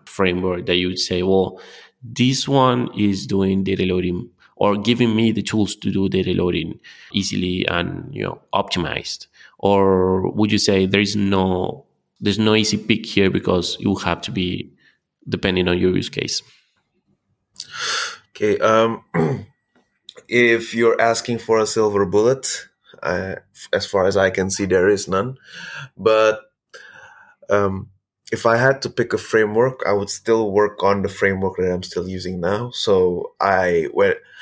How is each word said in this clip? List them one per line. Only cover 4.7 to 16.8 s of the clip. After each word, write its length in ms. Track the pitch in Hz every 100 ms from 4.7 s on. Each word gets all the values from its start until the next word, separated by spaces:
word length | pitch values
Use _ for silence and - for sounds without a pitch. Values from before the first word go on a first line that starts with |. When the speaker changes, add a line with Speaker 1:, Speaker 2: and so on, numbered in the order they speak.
| 101
Speaker 1:
giving 380 | 104 117 117 110
me 160 | 113
the 100 | 104
tools 320 | 98 110 101 -
to 140 | 104
do 180 | 95 95
data 260 | 95 92
loading 440 | 92 90 85 80 - - - -
easily 520 | 98 95 98 90 92 -
and, 440 | 87 87 90 -
you 120 | -
know, 160 | - - _
optimized"? 760 | 98 101 - 82 - - - - _ - _
Or 720 | 98 101 98 92 92 92 95
would 180 | 104 107
you 80 | 104
say 280 | - 98 95
there 140 | 98
is 140 | 104
no, 720 | 104 98 98 95 90 95 - - _ _ -
there's 200 | 104 98
no 160 | 107 110
easy 200 | 104 104
pick 300 | - 113 -
here 240 | - 95
because 460 | 92 92 92 85 -
it 60 | -
will 140 | 95
have 200 | - 85
to 100 | -
be 400 | 107 90 90 - _ _ _ _ _ -
depending 400 | 98 101 92 90
on 100 | 90
your 160 | 92
use 140 | 95 -
case? 340 | - - - - _ _ _